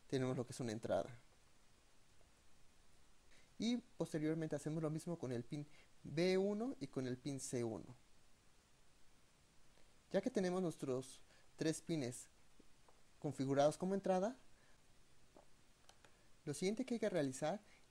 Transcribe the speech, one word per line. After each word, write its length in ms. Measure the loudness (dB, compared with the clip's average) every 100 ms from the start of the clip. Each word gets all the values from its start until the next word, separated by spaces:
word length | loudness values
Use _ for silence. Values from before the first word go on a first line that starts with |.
| -2
tenemos 280 | 0 2 0
lo 100 | -2
que 60 |
es 80 | -2
una 140 | -2
entrada. 440 | -2 2 2 2 -6 -18 -20 -20 -20 -20 -20 -20 -20 -20 -20 -20 -20 -20 -20 -20 -20 -20 -20 -20 -20 -20 -20 -18 -2
Y 200 | 0 0
posteriormente 800 | -2 -6 -2 0 2 2 0 -2
hacemos 260 | -2 0
lo 60 | 0
mismo 280 | -2 -4 -4
con 140 | -2
el 140 | -2 -2
pin 200 | -6 -8 -12 -20 -16
B 340 | -6 2 4 4
uno 380 | 4 2 -2 -4
y 60 | -4
con 200 | -2 -2
el 100 | -2
pin 220 | -2 -4
C 240 | -2 0
uno. 320 | 0 -2 -8 -16 -20 -20 -20 -20 -20 -20 -20 -20 -20 -20 -20 -20 -20 -20 -20 -20 -20 -20 -20 -20 -2
Ya 80 | 0
que 100 | 2
tenemos 320 | 2 2 2
nuestros 600 | 0 0 0 0 -2 -12 -18 -20 -18 -2
tres 260 | 0 0
pines 460 | 0 0 0 -4 -10 -18 -20 -20 -20 -20 -20 -20 -20 -6
configurados 600 | -4 0 2 6 6 6
como 180 | 0 2
entrada, 420 | 4 4 4 -2 -16 -20 -20 -20 -20 -20 -20 -20 -20 -20 -20 -20 -20 -20 -20 -20 -20 -20 -20 -12
lo 100 | -6
siguiente 320 | 0 0 2 0
que 100 | 2
hay 40 |
que 100 | 2
realizar 520 | 4 2 2 0 0 -4 -20 -8